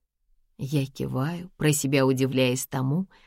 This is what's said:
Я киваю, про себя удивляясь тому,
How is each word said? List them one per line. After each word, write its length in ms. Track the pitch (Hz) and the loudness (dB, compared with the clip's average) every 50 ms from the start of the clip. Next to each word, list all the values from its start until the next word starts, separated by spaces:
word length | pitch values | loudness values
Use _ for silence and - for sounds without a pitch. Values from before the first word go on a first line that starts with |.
| _ _ _ _ _ _ _ _ _ _ _ - | _ _ _ _ _ _ _ _ _ _ _ -12
Я 280 | 139 131 151 139 135 | -8 -2 -2 -2 -2
киваю, 680 | 135 - - 131 127 131 127 131 - 175 170 180 185 - - | -2 -6 -6 -6 -4 -4 -4 -4 -4 -4 -8 -10 -14 -8 0
про 160 | - 151 147 | 0 2 2
себя 320 | - - 135 143 139 131 | 2 0 0 2 4 4
удивляясь 600 | 131 135 127 135 131 123 131 131 123 127 127 - | 4 4 2 0 0 2 2 2 2 2 -2 -4
тому, 440 | - - 135 131 135 143 180 190 - _ _ _ | -6 -4 -4 -2 0 0 -2 -4 -6 _ _ _